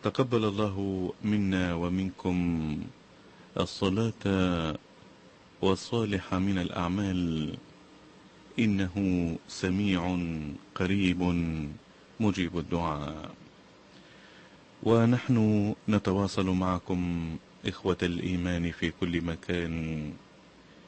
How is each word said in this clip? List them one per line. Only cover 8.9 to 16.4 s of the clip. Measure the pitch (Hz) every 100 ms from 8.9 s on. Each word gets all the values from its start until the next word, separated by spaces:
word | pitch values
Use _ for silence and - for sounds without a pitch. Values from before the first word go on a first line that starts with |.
| 92 98 90 85 80 -
سميع | - 92 95 104 92 87 90 85 80 76 69 -
قريب | - 92 101 92 87 90 87 82 80 73 73 - - - -
مجيب | 107 92 85 85
الدعاء. | 80 85 85 73 73 78 82 - - - - - - - - - - - - - - -
ونحن | 110 117 117 123 - 120 107 107 104 107 -
نتواصل | 104 98 95 98 -